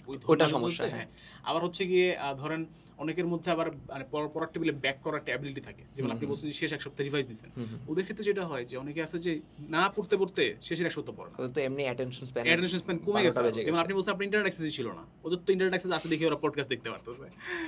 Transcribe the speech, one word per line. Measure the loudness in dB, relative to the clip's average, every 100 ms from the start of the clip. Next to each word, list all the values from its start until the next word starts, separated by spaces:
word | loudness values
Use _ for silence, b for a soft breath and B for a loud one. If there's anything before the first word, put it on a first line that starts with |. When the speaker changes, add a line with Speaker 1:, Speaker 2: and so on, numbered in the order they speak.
| -12
Speaker 1:
বই | -4
ধরতে | 4
Speaker 2:
ওটা | 6
Speaker 1:
ধরতে, | 6
Speaker 2:
সমস্যা, | 4 2 0
Speaker 1:
হ্যাঁ। | -2 -2
Speaker 2:
হ্যাঁ। | -8 B B B
Speaker 1:
আবার | -2 0
হচ্ছে | 0 0 2
গিয়ে, | 4 4 2
আহ, | -2 -4
ধরেন | -4 -4 -6 B B -8
অনেকের | -4 -2 0
মধ্যে | 0 0
আবার | 0 0
মানে | -4 -10 -10 -6
পড়া-, | -4 -2
পড়ার | -2 -4
টেবিলে | -2 -2
ব্যাক | 0 -2 -2
করার | -4 -4
একটা | -2
অ্যাবিলিটি | -4 -4 -8
থাকে। | -12 -16 -14 -4
যেমন | -4
Speaker 2:
হুম, | -2
Speaker 1:
আপনি | -2
Speaker 2:
হুম। |
Speaker 1:
বলছেন | -4 -4
যে |
শেষ | -2 -2
এক | -2
সপ্তাহে | -6 -4 -2
রিভাইজ | 0 -2
দিছেন। | -6 -14 -10
Speaker 2:
হুম, | -8
হুম। | -8 -4
Speaker 1:
ওদের | -2
ক্ষেত্রে | -2 -2
যেটা | 0 0 -2
হয় | -4
যে | -6 -6
অনেকে | -6 -4
আছে | -4 -2
যে | -2 -2 -4 -14
না | -2 4 4 2
পড়তে | 2 2
পড়তে | 4 2 2 0
শেষের | -4 -2 -2
এক |
সপ্তাহ | -2 -6
পড়ে | -10 -12
না। | -6
Speaker 2:
ওদের | -4
তো | 0
এমনি | -2 0
অ্যাটেনশন | -2 -2 -4 -6 -6
স্প্যান | 0 4
Speaker 1:
অ্যাটেনশন | 4 4 0
স্প্যান | -2 -2
কমে | 0
গেছে | 4
Speaker 2:
বারোটা | 4 4
Speaker 1:
আরো। | 4
Speaker 2:
বেজে | 2
Speaker 1:
যেমন | 2
Speaker 2:
গেছে। | 2
Speaker 1:
আপনি | 2
বলছেন | 2 0
আপনার | 0
ইন্টারনেট | 2 2
অ্যাক্সেসই | 2 0 -2
ছিল | -2 -4
না, | -6 -12 -12
ওদের | -4 0 4
তো |
ইন্টারনেট | 4 4
অ্যাক্সেস | 2 2
আছে | 0 2
দেখে | 2 2
ওরা | 2
পডকাস্ট | 2 0 -2
দেখতে | -2 -4
পারতেছে। | -8 -10 -12 -14 -12 B -6